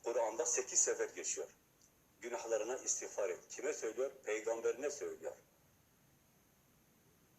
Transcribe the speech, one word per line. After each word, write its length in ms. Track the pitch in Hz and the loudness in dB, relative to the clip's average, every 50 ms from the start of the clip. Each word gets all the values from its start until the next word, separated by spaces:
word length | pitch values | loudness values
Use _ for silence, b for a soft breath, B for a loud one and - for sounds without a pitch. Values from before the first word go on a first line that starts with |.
Kur'an'da 440 | - 117 120 127 143 143 - - - | -4 0 2 2 2 2 2 0 0
sekiz 320 | - - 131 - - - - | 2 2 2 0 2 4 4
sefer 300 | - 127 113 - 110 - | 4 4 4 2 0 -2
geçiyor. 400 | - - - - - - - - - - _ _ _ _ - - _ _ _ _ _ - | -2 -4 -4 -4 -4 -4 -6 -8 -10 -16 _ _ _ _ -20 -20 _ _ _ _ _ -10
Günahlarına 560 | - 120 117 117 117 113 113 107 107 117 131 | -6 -4 -4 -4 0 2 2 2 2 0 -2
istiğfar 540 | - 113 113 - - - - - - 101 95 | -2 0 -2 -2 -2 -4 -4 -2 0 0 0
et. 180 | 87 - - - | 0 -2 -8 -10
Kime 240 | - - 117 120 | -8 -4 -2 -2
söylüyor? 380 | 113 - - 113 110 120 131 139 - - - | 0 0 -2 -2 0 0 0 0 -2 -4 -2
Peygamberine 640 | 110 107 107 107 113 117 113 113 117 117 127 139 143 | -2 -2 0 0 0 0 2 2 2 2 2 0 -2
söylüyor. 420 | - - - 104 101 - - - - - - _ _ _ _ - - - _ _ _ _ _ _ - _ _ _ _ - _ _ _ _ _ - - - _ - - - - - - - - - - | -2 -2 -4 -6 -6 -6 -8 -8 -8 -10 -14 _ _ _ _ -20 -20 -20 _ _ _ _ _ _ -20 _ _ _ _ -20 _ _ _ _ _ -20 -20 -20 _ -20 -20 -20 -20 -20 -20 -20 -20 -20 -20